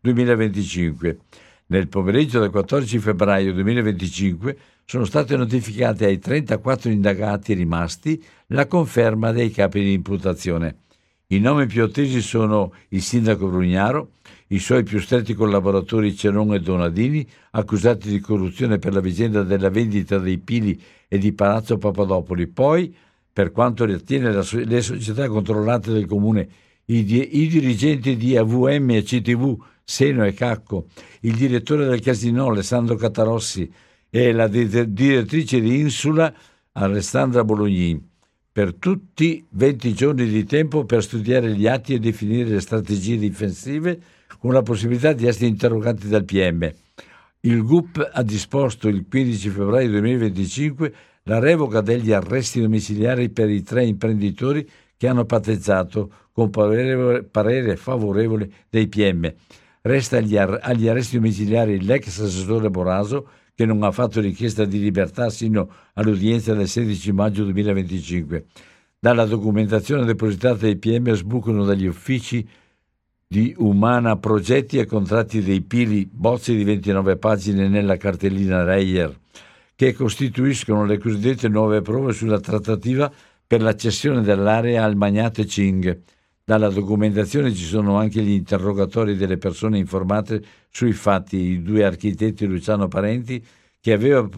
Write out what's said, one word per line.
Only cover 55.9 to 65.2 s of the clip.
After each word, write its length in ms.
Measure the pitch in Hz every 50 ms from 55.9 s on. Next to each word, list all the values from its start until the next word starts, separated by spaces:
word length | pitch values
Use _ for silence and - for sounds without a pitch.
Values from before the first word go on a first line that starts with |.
| - 107 101 101 - _ _ _
con 180 | _ - 117 104
parere, 720 | 101 107 107 104 110 117 127 131 131 127 123 123 123 123 -
parere 520 | - _ 107 104 110 120 131 123 113 92
favorevole 760 | - - - - - 107 104 98 101 113 113 113 110 104 - - _ _ _
dei 180 | - 113 110 101
P 240 | 101 104 104 98
M. 200 | 92 85 82 80 - _ _ _ - - _ _ _ _
Resta 340 | _ 110 127 139 123 - -
agli 200 | 120 113 107 107
ar-, 220 | 104 98 92 98 -
agli 260 | - 120 123 117 110 113
arresti 280 | 113 123 123 113 127
domiciliari 640 | 123 110 113 101 92 107 101 110 117 117 107 101 95
l'ex 260 | 92 98 123 139 - 107
assessore 600 | 90 85 107 101 90 92 92 90 110 113 110 107
Boraso, 580 | 92 92 90 90 92 95 104 104 127 139 135 - _ _ _ _ _ -
che 80 | 117
non 160 | 110 110 104
ha 80 | 107 101
fatto 300 | 95 - 123 110 - 113
richiesta 440 | 107 101 90 - 117 117 101 - 107
di 140 | 101 98 104
libertà 520 | 101 104 98 98 95 82 - -